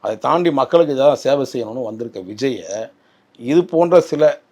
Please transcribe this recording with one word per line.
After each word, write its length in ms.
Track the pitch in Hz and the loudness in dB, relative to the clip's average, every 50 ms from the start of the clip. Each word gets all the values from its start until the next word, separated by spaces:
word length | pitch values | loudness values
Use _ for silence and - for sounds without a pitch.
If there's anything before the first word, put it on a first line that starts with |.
அதை 180 | - 101 110 110 | -6 -6 -8 -4
தாண்டி 320 | - 135 147 170 180 170 | -2 0 0 2 2 0
மக்களுக்கு 440 | 147 139 131 127 - 170 170 147 143 | 0 0 -2 2 4 4 4 4 2
ஏதாவது 220 | 131 135 147 143 | 2 4 2 2
சேவை 300 | - - 131 139 143 139 127 - | 2 0 0 0 0 -2 -4 -6
செய்யணும்னு" 320 | 131 117 107 113 127 127 | -8 -8 -6 -8 -8 -8
வந்திருக்க 360 | 110 110 110 120 117 - 104 | -8 -8 -10 -12 -12 -12 -14
விஜயை 680 | 92 92 107 107 127 139 127 101 82 82 98 107 113 - _ _ _ _ _ _ _ _ _ _ | -14 -14 -10 -4 -4 -4 -4 -4 -10 -10 -8 -10 -10 -10 _ _ _ _ _ _ _ _ _ _
இது 260 | 117 120 147 170 175 | -6 0 2 2 2
போன்ற 360 | 175 - 160 170 170 175 175 | 2 0 0 2 6 4 4
சில 400 | 165 - - 147 151 151 143 - _ _ | 4 4 0 2 2 2 2 0 _ _